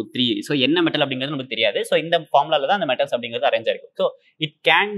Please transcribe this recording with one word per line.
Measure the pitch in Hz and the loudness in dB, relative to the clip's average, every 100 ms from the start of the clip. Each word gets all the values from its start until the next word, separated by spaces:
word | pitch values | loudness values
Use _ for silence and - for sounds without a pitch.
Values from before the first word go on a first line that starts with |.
| 110 | -4
த்ரீ. | 131 120 147 - | -2 0 -2 -2
So, | 147 127 | 0 2
என்ன | 175 160 | 4 2
மெட்டல் | 147 | 0
அப்படிங்கிறது | 139 127 139 | -2 -2 -6
நம்மளுக்கு | 147 127 113 | -6 -6 0
தெரியாது. | 110 151 226 | 0 0 0
So, | 175 | -2
இந்த | 160 170 156 | 0 -2 2
ஃபார்முலால | 143 151 151 139 | 2 2 0 0
தான் | 196 | 0
அந்த | 151 | 0
மெட்டல்ஸ் | 127 143 123 | -2 -2 -2
அப்படிங்கிறது | 117 117 135 | -4 -2 0
அரேஞ்ச் | 113 110 | 0 -2
ஆயிருக்கு. | 95 - - | -4 -8 -4
So, | 185 - _ _ 151 | -4 -4 _ _ -10
it | - 165 | -2 2
can | 165 208 | 4 2